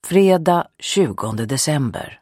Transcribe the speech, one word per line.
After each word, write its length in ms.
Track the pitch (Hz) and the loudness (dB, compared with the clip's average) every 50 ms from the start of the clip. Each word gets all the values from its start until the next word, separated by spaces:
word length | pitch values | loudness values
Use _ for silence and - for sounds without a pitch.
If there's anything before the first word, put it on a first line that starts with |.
| - | -6
Fredag 640 | - 175 190 196 190 185 175 160 180 175 175 - - _ _ | 2 2 4 6 6 4 4 2 2 0 0 -2 -6 _ _
tjugonde 680 | - - - 202 185 123 95 - - 110 110 110 113 | -10 -4 0 0 0 0 -2 -6 -6 -6 -4 -6 -4
december. 720 | 107 135 127 - - 151 147 135 117 - - - - - _ | -4 -4 -2 -2 -2 0 0 -2 -2 -4 -8 -12 -12 -16 _